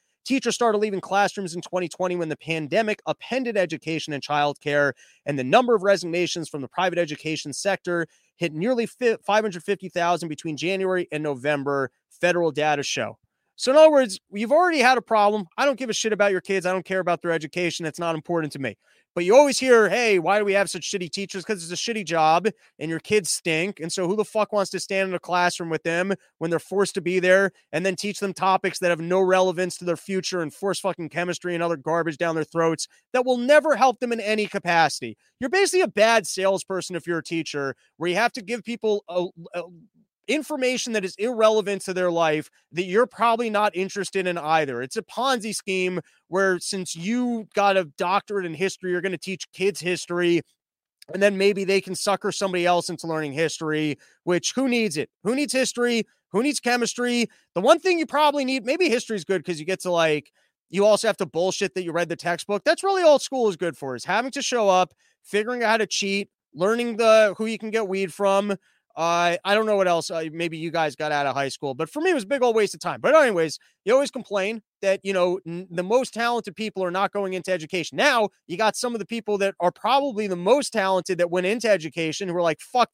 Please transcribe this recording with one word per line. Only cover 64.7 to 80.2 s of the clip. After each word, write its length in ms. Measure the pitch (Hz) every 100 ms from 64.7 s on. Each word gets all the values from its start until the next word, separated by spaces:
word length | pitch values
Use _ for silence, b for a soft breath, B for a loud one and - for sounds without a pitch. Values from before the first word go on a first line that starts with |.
| 185 180 _ _ _
figuring 400 | - 202 214 247
out 60 | 226
how 80 | 226
to 100 | 208
cheat, 420 | - 202 196 196 _ _
learning 440 | 139 185 233 240 220
the, 380 | 226 220 214 175
who 80 | 220
you 120 | 220
can 120 | 220
get 160 | 214 202
weed 260 | 190 190
from. 440 | - 196 196 202 196 _ _ _ -
Uh, 400 | 165 170 175 175
I 100 | 185
don't 120 | 208 220
know 100 | 208
what 120 | 185
else, 220 | 170 160
uh, 140 | 165 160
maybe 240 | 156 170 160
you 140 | 165
guys 260 | 165 156 131
got 160 | 151
out 140 | 147 143
of 80 |
high 160 | 131 139
school, 240 | - 147
but 160 | 127 160
for 100 | 294
me, 100 | 349
it 40 |
was 100 | 320
a 20 | 190
big 160 | 277
old 140 | 247 226
waste 180 | 202
of 60 | 165
time. 200 | 175 131
But 140 | 160
anyways, 440 | 311 269 180 160 - b b
you 80 | -
always 180 | 254 285
complain 520 | 254 202 202 190 226 - _
that, 200 | 196 196
you 80 | 196
know, 260 | 190 180 185 165
n-, 220 | 170 185
the 120 | 170
most 320 | 180 240 254
talented 420 | 220 233 240 202 170
people 260 | 214 190
are 80 | 185
not 220 | 180 190
going 220 | 202 196
into 180 | 185 170
education. 440 | 185 156 185 156 139
Now, 340 | - 247 208 _ -
you 100 | 170
got 180 | 220
some 200 | - 247
of 40 | 233
the 80 | 190
people 300 | 233 208 208
that 160 | 196 -
are 100 | 269
probably 560 | 269 208 269 277 208